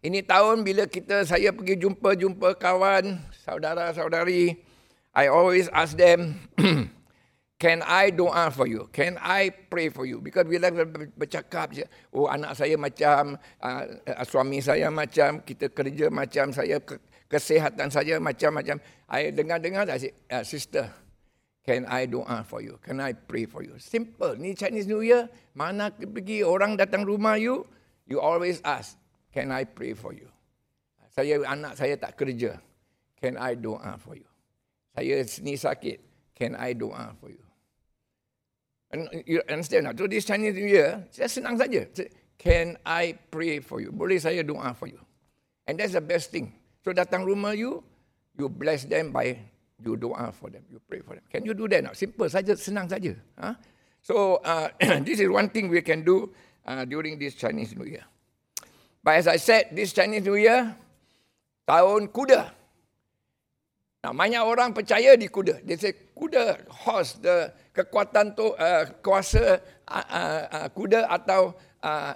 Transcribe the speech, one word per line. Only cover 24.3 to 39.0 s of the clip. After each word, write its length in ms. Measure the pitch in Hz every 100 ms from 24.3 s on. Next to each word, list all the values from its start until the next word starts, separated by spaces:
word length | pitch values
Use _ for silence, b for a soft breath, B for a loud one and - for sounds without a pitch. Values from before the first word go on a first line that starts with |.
| 139
Ni 160 | 180
Chinese 320 | 196 202 220 196
New 160 | 214
Year, 240 | 226 240 233 b b 139
mana 320 | 160 202 208
ke 160 | 208 202
pergi, 400 | 214 190 214 180
orang 320 | 185 202 208
datang 240 | 196 196 202
rumah 340 | 208 220 214
you, 240 | 226 269 - b b b _
you 160 | 139
always 400 | 147 170 175 170
ask, 320 | - 131 110 - _ _ _
"Can 160 | 135 135
I 160 | 131 135
pray 320 | - 123 107
for 160 | 110
you?" 160 | - - _ _ _ _ _ _ _ _
"Saya, 320 | - 143 147 139
anak 240 | 143 147
saya 240 | 131 135 143
tak 160 | -
kerja. 480 | - 131 120 117 85 _ _ _ _ _ _
Can 240 | 131 120
I 160 | 127 120
doa 400 | 113 107 101 101
for 160 | -
you?" 160 | - _ _ _ _ _ _ _
"Saya 320 | - 131 139 117 -
ni 160 | 143 139
sakit. 400 | 143 - 139 - _ _ _ _
Can 160 | 120
I 240 | 123 127 120
doa 400 | 110 110 113 -
for 160 | -
you?" 80 | - 90 _ _ _ _ _ _ _ _ _ _ _ _ _ _
And 160 | 156